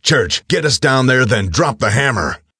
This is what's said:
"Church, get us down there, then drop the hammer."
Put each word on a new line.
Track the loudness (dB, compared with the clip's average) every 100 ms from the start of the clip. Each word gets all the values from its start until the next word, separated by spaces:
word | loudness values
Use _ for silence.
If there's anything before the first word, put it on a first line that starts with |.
"Church, | 0 0 0 -4 -2
get | -2
us | 0 0
down | 2 2 2
there, | 2 2
then | 0 -2
drop | 0 -2 0
the | -2
hammer." | 0 0 -2 -4 -8 _